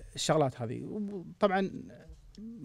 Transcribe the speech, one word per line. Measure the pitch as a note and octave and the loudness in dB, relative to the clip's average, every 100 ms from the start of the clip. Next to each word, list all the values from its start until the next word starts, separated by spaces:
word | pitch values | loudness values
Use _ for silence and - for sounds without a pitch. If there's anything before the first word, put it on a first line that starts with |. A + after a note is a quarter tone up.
| - | -10
الشغلات | C#3+ - D#3 C3+ - | -2 4 6 4 2
هذه. | A#2 A#2+ | -6 -4
وطبعا | C3+ G#3+ G3+ G3+ E3 - G3+ F#3+ G3 - - - - - - - A3+ A#3 | -6 -4 -4 -6 -8 2 4 4 2 -4 -12 -16 -18 -18 -18 -14 -12 -6